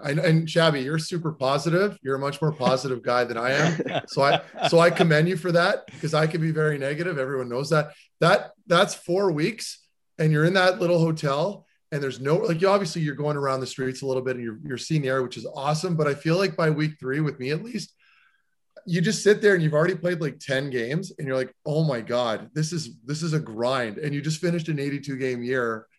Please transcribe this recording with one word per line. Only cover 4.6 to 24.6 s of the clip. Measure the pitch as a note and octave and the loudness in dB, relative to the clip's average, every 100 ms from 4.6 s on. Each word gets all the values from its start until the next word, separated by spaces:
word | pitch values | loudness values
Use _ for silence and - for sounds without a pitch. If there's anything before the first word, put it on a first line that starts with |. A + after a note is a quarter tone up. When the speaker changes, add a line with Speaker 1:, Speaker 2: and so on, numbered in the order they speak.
| - | 2
Speaker 1:
so | E3+ | 6
I | E3+ | 6
commend | E3+ F3 D3+ E3+ | 6 4 4 4
you | F3+ | 0
for | F3+ | 0
that | E3+ F3+ - - | 2 2 0 -6
because | - D#3 | -10 -2
I | D3+ D#3+ | 0 0
can | E3+ | 0
be | D#3+ | -2
very | D#3 D#3 D3 | 0 0 0
negative. | C3+ D3+ F3 D3 | -4 -4 -4 -4
Everyone | C3 C3+ B2 | -4 -4 -4
knows | A#2+ C#3 | -4 0
that. | D#3+ D3 - _ _ | 0 0 -8 _ _
That, | E3 G3 - - - | 4 4 2 -12 2
that's | F3 F#3+ | 4 4
four | - - F3+ G3+ | 0 -2 0 2
weeks | D3+ F3+ A3+ - - _ _ _ - | 2 -2 -4 -10 -14 _ _ _ -2
and | D#3 | 2
you're | D3+ D#3+ | 4 4
in | |
that | F#3+ F#3 F#3 | 6 4 4
little | F3 F3 | 2 4
hotel | E3 D#3+ D3+ C#3+ F#3 G3 _ _ _ | 4 2 -2 0 -2 -6 _ _ _
and | D3 | -6
there's | C#3 A#2+ | -4 -4
no, | C3 E3+ | 0 2
like, | F#3+ D#3+ | 2 2
you, | F#3+ | 2
obviously | G3+ F3+ F3 | 2 0 -2
you're | D3+ C3+ | -4 -2
going | D3 D3 | -2 -2
around | C#3 C3 | -2 -2
the | B2+ | -4
streets | - C3 B2+ | -6 -6 -4
a | C3+ | -4
little | C3 | -2
bit | B2+ B2 | -2 -4
and | A#2 | -6
you're, | A2 | -10
you're | D3 A#2+ | -10 -10
seeing | - D#3 | -2 -2
the | C3+ | 0
area, | C3 | 0
which | B2 B2 | -2 -6
is | A2 | -12
awesome. | C#3+ C#3 D#3 F3+ D#3+ | -6 -2 -2 0 0
But | D3 | 0
I | |
feel | C#3 D#3+ F3 | 0 0 2
like | F#3+ D#3+ | 0 0
by | D#3+ | 0
week | D3+ D#3 D#3 | 0 -2 -4
three, | B2+ C#3 | -4 -2
with | D3+ B2+ | -2 -2
me | B2+ | -4
at | D#3+ | -4
least, | A3+ A3+ - _ _ _ _ _ _ _ _ - - | -6 -10 -10 _ _ _ _ _ _ _ _ -18 -4
you | F3 | 0
just | F3 - | 0 2
sit | G3 G#3 | 4 4
there | G#3 | 6
and | F#3 | 4
you've | D#3 | 4
already | D3+ F3 F#3+ | 2 2 0
played, | F3 E3+ | -2 -2
like, | D#3 - | -4 -8
ten | - C3+ C#3+ | -4 -4 -2
games | B2 A#2 D#3+ G3 - | -4 -2 -4 -6 -8
and | C#3+ | -4
you're | C3 | -4
like, | C3 - - | -4 -8 -4
"Oh | D3+ | 0
my | D#3 B2 | 0 -2
God, | A2+ A#2+ A#2 G#2+ G#2+ | -2 -2 0 -2 -6
this | D3+ D#3 | -4 -4
is, | F3 A#2 - B2 | -4 -8 -12 -10
this | D3+ | -6
is | E3+ | -2
a | D#3 | -2
grind." | A#2 A2 A#2+ C3 A#2 G2+ | -4 -4 -2 0 -2 -6
And | D3+ C#3+ | -6 -4
you | |
just | C#3+ D#3 | -4 -4
finished | F3 E3+ | -2 -2